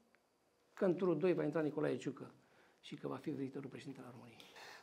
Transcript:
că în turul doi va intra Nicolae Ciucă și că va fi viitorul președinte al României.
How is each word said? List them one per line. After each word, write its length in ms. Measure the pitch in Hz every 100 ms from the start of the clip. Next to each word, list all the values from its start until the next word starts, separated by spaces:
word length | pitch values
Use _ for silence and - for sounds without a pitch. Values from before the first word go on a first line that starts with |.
| _ _ _ _ _ _ _
că 120 | - 196
în 100 | 175
turul 220 | 185 156
doi 160 | 180
va 100 | 160
intra 180 | 151 160
Nicolae 340 | 151 156 147 127
Ciucă 360 | 147 - 127 - _ _ - _
și 160 | - 147
că 120 | 143
va 80 | 131
fi 140 | 160
viitorul 400 | 135 135 139 131
președinte 300 | 123 139 127 127
al 60 |
României. 280 | 120 117 113 - - - -